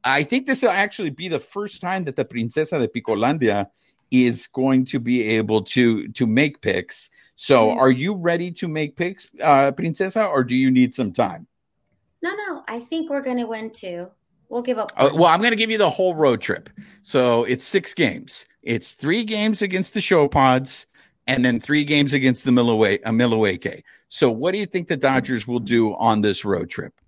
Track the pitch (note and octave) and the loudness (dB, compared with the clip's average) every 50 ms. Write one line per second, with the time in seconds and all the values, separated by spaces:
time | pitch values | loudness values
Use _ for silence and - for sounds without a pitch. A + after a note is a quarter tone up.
0 | - B2+ C3+ D3 D3+ - B3 C4 C4 - C4 - - A3+ F3+ G3 G3+ G#3 - - | 0 2 0 0 0 0 -2 -2 0 -2 -2 0 2 0 2 2 -2 -2 -4 -6
1 | G3 D#3 C3+ D3+ F3 F#3 E3 - - _ - G3 G#3 G3 - - - F3+ F#3 F#3+ | -8 -8 -6 -8 -6 -6 -6 -6 -6 _ -10 -10 -10 -10 -10 -10 -6 -6 -4 -4
2 | F3 C#3+ C3 - C3 - - A#2+ A2+ A2+ - D3+ D#3 D3+ F3+ D3 A#2+ G#2+ - A#2+ | -6 -6 -4 -4 -6 -4 -4 -6 -6 -4 -2 -4 -4 -2 -2 -2 -2 -2 -4 -6
3 | - - A2 G2+ A2+ B2+ D#3 D#3+ B2+ A2 G2+ G2+ G2 - _ _ _ _ _ _ | -4 -2 -2 0 0 0 0 2 0 0 0 0 -4 -6 _ _ _ _ _ _
4 | _ _ B2+ B2+ B2 B2 A#2 A2+ - - _ C3+ C3 C3+ C3+ C3 C3 C3 - B2 | _ _ 2 4 4 4 2 -2 -10 -10 _ -2 0 2 2 2 0 0 -4 -6
5 | A#2 A#2+ B2 B2 A2 G#2+ A2+ A2 A2 G#2 G#2+ A2 G#2 - - B2+ B2 A2+ A2 G#2 | -2 0 -2 0 0 0 0 0 2 2 0 0 0 0 0 2 2 2 2 0
6 | - - - - B2+ A2 A2 B2+ D3 C#3+ C#3+ _ - G#2+ F#2 F2+ - - - - | -6 -10 -4 -2 -2 0 2 2 2 0 -2 _ -4 -2 -2 -2 -4 -8 -16 -18
7 | - - _ _ _ _ _ - - - C#3 B2 A2 G#2+ - - C3 C3 C3 B2+ | -18 -20 _ _ _ _ _ -12 0 4 4 6 6 4 4 4 4 4 4 2
8 | C#3+ F#3+ G#3 F#3 E3 E3+ E3+ E3+ F3 F3+ E3+ - - E3+ D#3 D#3 D#3 D3 _ - | 0 -4 -4 -2 -2 -2 0 0 -4 -8 -8 -8 -8 -6 -4 -4 -6 -6 _ -6
9 | E3+ F3+ G3 - - _ _ - - D#3 C#3+ C3+ C#3 C#3 C3 - E3+ E3 D#3+ - | -6 -6 -6 -10 -18 _ _ -2 4 4 6 6 6 2 0 -2 -4 -4 -2 -2
10 | F#3+ F#3+ - A3+ G#3+ G3 D#3 C#3 C3 A#2 B2 C3 C3+ C3 B2+ B2+ B2+ B2 - - | -4 -2 0 -2 -2 0 0 0 0 2 0 2 2 4 4 4 4 2 2 -4
11 | B2 G2+ F2 - - F2 E2+ E2 - _ _ _ _ _ _ _ _ _ _ _ | -4 -4 0 -2 -2 -2 -2 -12 -18 _ _ _ _ _ _ _ _ _ _ _
12 | _ _ _ _ - F4 G4 G#4 G#4 G4 D#4+ C4+ - - A3 A#3+ A#3 _ E4 E4 | _ _ _ _ -6 -6 -6 -6 -8 -8 -10 -10 -10 -12 -12 -12 -10 _ -6 -6
13 | D#4 D#4+ C#4 C#4 C#4 C4+ B3 B3 A#3+ A3 A3+ A3 A3 A3 A3 - - F#3 F3 E3+ | -6 -4 -6 -6 -4 -4 -4 -4 -4 -6 -8 -10 -10 -12 -14 -12 -12 -10 -10 -10
14 | F3 F#3 _ _ _ _ _ _ _ _ - - - - B3+ - G#3 - - - | -12 -14 _ _ _ _ _ _ _ _ -8 -6 -4 -4 -4 -4 -4 -6 0 2
15 | C3 C#3 - D#3+ F3 E3+ D#3+ F3+ G#3+ A#3+ A#3 G#3 A3 A3 A3 G#3+ G3+ D#3+ - - | 2 2 4 4 4 6 6 4 2 0 2 2 0 0 2 2 2 2 2 2
16 | F#3 F#3 E3+ D#3 D#3 C3+ A#2+ A2+ - - G2+ - - - _ - - - _ _ | 0 0 2 2 2 2 2 2 -2 -6 -6 -6 -8 -18 _ -20 -20 -20 _ _
17 | _ - - C3+ B2 B2 A#2 A#2 A#2+ - B2+ B2+ - - - F#3+ - - - - | _ -2 0 2 4 4 4 2 2 0 -2 -4 -4 -2 -2 -2 -2 -2 -2 0
18 | E3 A2 F2+ - - - - - - _ _ _ _ - A#2 A2+ - - - _ | 0 0 0 -6 -12 -14 -14 -14 -14 _ _ _ _ -4 -4 -4 -6 -10 -14 _
19 | C3+ D3 F3+ A#3 A#3 G#3+ A3 G#3 G#3+ A3 G#3+ - G#3 G3 F#3 F#3+ F#3 - - G#3+ | -2 -2 -2 -2 -2 -4 -4 -2 0 0 0 0 -2 -2 -2 -4 -4 -4 -6 -6
20 | - - F#3+ E3 C#3+ C#3 - D3+ C3+ C3 B2+ C3 C3+ - - - - _ _ _ | 0 2 2 4 2 2 2 4 4 4 4 2 0 -6 -12 -16 -16 _ _ _
21 | _ _ _ _ _ - C3 B2 B2 B2+ A#2+ A2+ - - D3 D3+ D3 D3 D3+ D3 | _ _ _ _ _ -2 0 2 2 0 0 -2 -2 -2 -2 -2 0 2 2 2
22 | C#3+ C#3 C3+ C3+ B2+ B2+ B2 - - C3 B2 B2 A#2 A#2+ A2+ A2 A2 G2 G2+ G2+ | 2 2 0 2 2 2 0 0 0 2 4 4 4 2 4 4 4 2 2 0
23 | - A2+ A2 A2+ B2 A#2+ A2+ A2 A2 G2 F#2+ F2+ - G2 - - _ _ - _ | -2 -2 0 2 2 2 2 2 2 0 0 -2 -6 -8 -8 -10 _ _ -20 _
24 | _ _ - - D3+ B2 A2+ A2 C3+ F3+ F#3 G#3 G#3 - - F#3 E3+ - F3 C#3 | _ _ -2 2 2 2 2 0 -2 -2 -2 -2 -4 -4 -6 -6 -4 -4 -4 0
25 | C#3 C3+ C3 C3 G#2+ B2+ B2+ A2+ G#2 A#2+ A#2+ A#2+ G2+ G2+ A#2+ A#2 A2+ G#2+ F#2+ - | 0 2 2 2 0 0 -4 -4 -4 -4 -4 -4 -2 2 2 2 2 2 0 0
26 | A2+ A2+ A2 G#2+ G#2 G#2 F#2+ - - G#2 G2 F2 F2 - - - - - _ _ | 2 2 2 4 2 0 0 -2 -2 -2 -2 -2 -4 -8 -10 -12 -12 -12 _ _
27 | _ | _